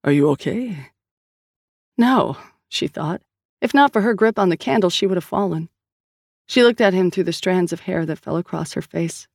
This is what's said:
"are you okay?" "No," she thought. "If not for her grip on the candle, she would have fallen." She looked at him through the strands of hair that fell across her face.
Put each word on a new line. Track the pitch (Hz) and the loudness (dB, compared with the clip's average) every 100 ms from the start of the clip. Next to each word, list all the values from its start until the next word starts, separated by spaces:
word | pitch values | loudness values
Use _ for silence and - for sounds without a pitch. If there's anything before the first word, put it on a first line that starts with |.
"are | 147 | 2
you | 143 147 | 2 2
okay?" | 143 147 220 247 160 131 _ _ _ _ _ _ _ _ _ _ - | 0 -4 -6 -6 -10 -14 _ _ _ _ _ _ _ _ _ _ 0
"No," | 240 262 - 139 - _ _ | 2 4 0 -6 -16 _ _
she | - - | -6 -6
thought. | - 160 175 _ _ _ _ | -6 -8 -8 _ _ _ _
"If | 240 | 0
not | 285 285 | 4 4
for | 220 | 2
her | 208 | 0
grip | 208 220 214 | 2 0 2
on | 185 | 0
the | 160 | 0
candle, | - 226 185 | 0 2 2
she | - 196 | 0 -2
would | 180 | -2
have | - - | -4 -4
fallen." | 196 160 165 _ _ _ _ _ _ _ _ | -2 -4 -8 _ _ _ _ _ _ _ _
She | 254 | 4
looked | 240 233 | 4 4
at | 208 | 2
him | 185 180 | 4 0
through | 190 | 0
the | 175 | -4
strands | 165 185 185 175 | -2 -2 0 0
of | 170 | -4
hair | - 165 160 | -6 -4 -4
that | 156 | -8
fell | - 165 | -6 -6
across | - 156 170 | -4 -8 -6
her | 143 | -8
face. | - 165 165 - - | -8 -6 -6 -8 -20